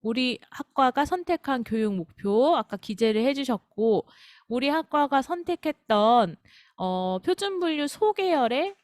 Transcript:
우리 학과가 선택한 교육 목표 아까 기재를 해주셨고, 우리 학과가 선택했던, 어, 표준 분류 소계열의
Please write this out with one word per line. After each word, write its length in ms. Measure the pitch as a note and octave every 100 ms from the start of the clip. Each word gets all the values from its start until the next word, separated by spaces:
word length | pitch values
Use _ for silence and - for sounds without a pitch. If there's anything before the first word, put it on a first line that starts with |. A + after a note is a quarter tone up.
우리 380 | G#3+ A3+ B3+ A#3 -
학과가 540 | - - - C4 C4 D4
선택한 580 | F4+ F4 E4+ - B3+
교육 300 | A3+ A3 G#3+ F#3+
목표 600 | E3 - G3+ G#3 C#4 D#4
아까 200 | G#3+ G3
기재를 460 | - G3 A3+ G#3+
해주셨고, 840 | A#3+ C#4 C4 A3 _ - A3+ G#3 - _ - - _
우리 220 | A#3+ C#4
학과가 520 | D#4 D#4 D4+ C#4+ C#4
선택했던, 1120 | C4 F4 F4 E4+ D#4 - - G#3+ G#3+ A#3+ F#3+ - _ - _ -
어, 420 | F#3 F#3 F#3 F#3
표준 400 | E4 F#4 G4+ F#4+
분류 280 | E4+ D4+ D4
소계열의 880 | - G#4+ G#4 F#4+ D#4 A#3 B3 F#4 G4